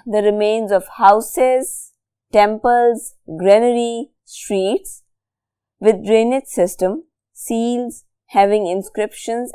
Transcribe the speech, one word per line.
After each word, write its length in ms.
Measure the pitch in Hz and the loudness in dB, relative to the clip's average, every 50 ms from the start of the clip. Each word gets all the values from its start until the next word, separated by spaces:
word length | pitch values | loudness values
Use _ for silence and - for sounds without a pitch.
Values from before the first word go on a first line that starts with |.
| - | -8
the 140 | 240 208 214 | -4 -2 0
remains 500 | 202 208 208 208 208 208 220 226 220 196 | 0 0 0 0 0 0 0 -2 -2 0
of 160 | 202 185 180 - - - | 0 -2 -2 -4 -2 2
houses, 680 | 226 196 202 220 226 - - 349 254 254 254 254 - - - - - - _ _ _ _ _ _ _ _ - | 4 6 6 4 2 -2 -2 0 2 2 2 0 -2 -4 -12 -16 -18 -20 _ _ _ _ _ _ _ _ 2
temples, 720 | 208 208 208 220 214 - 240 240 240 240 240 233 - - - - _ _ - 160 160 | 2 4 2 2 -2 0 0 2 4 2 2 0 -2 -6 -16 -20 _ _ -14 -8 0
granary, 680 | 180 196 202 220 240 247 240 240 233 233 233 233 269 - _ _ _ | 4 4 6 6 4 2 0 0 -2 -4 -6 -8 -10 -12 _ _ _
streets 640 | - - - - - 202 190 190 196 240 392 - - - - _ _ _ _ _ _ _ _ _ _ _ _ _ _ _ - | -20 -20 -14 -8 -6 -4 -2 -2 -2 -4 -4 -6 -10 -20 -20 _ _ _ _ _ _ _ _ _ _ _ _ _ _ _ -2
with 200 | 196 214 220 - 220 | 2 2 2 2 2
drainage 460 | 202 220 220 226 233 262 269 269 - - - | 2 2 2 2 2 -2 -4 -6 -4 -2 -2
system, 400 | 175 180 - - 185 185 214 320 - _ _ _ _ _ _ | -2 -2 -2 -2 -2 -2 -2 -4 -10 _ _ _ _ _ _
seals 680 | - - - 233 226 233 240 240 240 247 233 233 - _ _ _ _ _ _ - | -14 -8 -6 -4 -2 -2 -2 -4 -4 -6 -8 -10 -16 _ _ _ _ _ _ 2
having 300 | 202 202 202 208 214 202 | 2 2 4 2 0 0
inscriptions 880 | 170 180 196 196 - - 214 208 208 - - - 233 233 240 247 - | -2 -4 -6 -8 -8 -6 -6 -6 -6 -8 -10 -8 -8 -6 -6 -8 -10